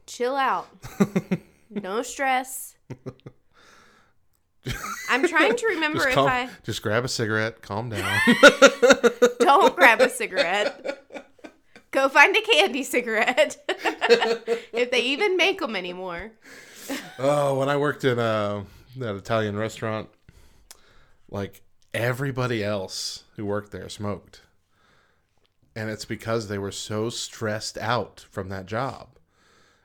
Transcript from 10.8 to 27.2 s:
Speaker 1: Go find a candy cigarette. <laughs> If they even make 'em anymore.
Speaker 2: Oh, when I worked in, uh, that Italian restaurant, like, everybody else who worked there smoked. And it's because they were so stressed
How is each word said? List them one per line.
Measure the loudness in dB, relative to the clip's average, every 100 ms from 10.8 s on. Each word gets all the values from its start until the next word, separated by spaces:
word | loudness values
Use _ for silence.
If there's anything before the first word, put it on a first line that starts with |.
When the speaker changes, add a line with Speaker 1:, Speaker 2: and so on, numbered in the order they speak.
| -12 -12 -14 -20 -20 _ -20 _ _ -20 -4
Speaker 1:
Go | 0 4
find | 6 6 6
a |
candy | 2 4 4 0
cigarette. | -4 -4 -2 0 0 2 0 0 -8
<laughs> | -4 -4 -2 4 4 4 -2 -4 -6 -4
If | -4 -2
they | 0
even | 0 0 0 2
make | 2 0
'em | -4 -6
anymore. | -8 -10 -10 -10 -12 -18 -20 -20 -20 -18 -10 -10 -10 -2
Speaker 2:
Oh, | 0 2 2 0
when | 0
I | 0
worked | 0 0
in, | 0 2
uh, | 0 0 -2 -4 -10 -18 -20 -10
that | -8 -8
Italian | -4 -2 -2 -4
restaurant, | -6 -6 -8 -8 -10 _ _ -20 -20 _ -20 -20 _ -20 _ _ -12
like, | -10 -10 -12 _ _ _
everybody | -4 -4 -4 -6 -4 -4 -2
else | -4 -4 -6 -10 -10 -12 _ -10
who | -6
worked | -6 -6
there | -14 -14
smoked. | -10 -8 -8 -12 -20 _ _ _ _ _ _ _ _ _ _ _ _ _ -10
And | -8
it's | -8 -10
because | -10 -4 -4 -4
they | -6
were | -6
so | -8 -8 -4 -4
stressed | -6